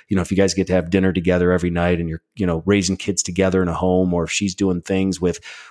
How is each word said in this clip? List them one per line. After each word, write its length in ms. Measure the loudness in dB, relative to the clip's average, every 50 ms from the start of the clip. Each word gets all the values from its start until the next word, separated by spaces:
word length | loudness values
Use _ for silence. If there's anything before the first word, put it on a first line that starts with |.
| -6
you 80 | -2 -2
know, 80 | -2
if 80 | 0 0
you 60 | 2
guys 180 | 2 2 2 2
get 140 | 0 0 2
to 60 | 2
have 160 | 0 0 2
dinner 220 | 0 2 2 2
together 380 | 0 0 0 2 2 2 2 2
every 200 | 2 0 0 -2
night 280 | -2 0 0 0 0 0
and 100 | -2 -4
you're, 140 | -6 -8 _ _ -6
you 100 | -4 -2
know, 160 | -2 -2 -2 0
raising 320 | 2 2 2 2 0 -2
kids 280 | -4 -2 -4 -4 -4 -4
together 360 | -4 0 0 0 2 2 2
in 60 | 0
a 80 | 0 -2
home, 400 | -2 0 2 2 2 2 2 0
or 80 | 0
if 80 | -2 -2
she's 240 | -4 -4 -4 -4 -2
doing 260 | 0 0 0 0 -2
things 400 | -2 -2 -2 0 0 0 -2 0
with, 200 | -2 -2 -2 -4 -10 -18 -20 -20 -20 -10